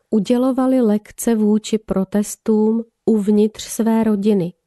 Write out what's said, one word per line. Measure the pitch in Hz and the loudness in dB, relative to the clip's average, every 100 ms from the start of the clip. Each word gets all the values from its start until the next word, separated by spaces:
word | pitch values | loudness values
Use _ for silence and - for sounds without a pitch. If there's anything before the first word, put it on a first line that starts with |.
| _ | _
udělovali | 220 180 247 262 254 262 262 | -2 0 0 0 0 0 2
lekce | 226 208 - - - 226 | 2 0 -4 -6 -2 0
vůči | 208 214 - 214 | 2 0 0 -6
protestům | - 190 190 202 208 - - 214 214 226 226 _ - | -4 -4 -2 -2 -4 -6 -2 0 2 -2 -6 _ 0
uvnitř | 220 196 214 214 - | 0 2 2 2 -2
své | - - 226 226 | -10 -4 0 0
rodiny, | 220 208 208 208 170 - | 0 0 0 0 -2 -8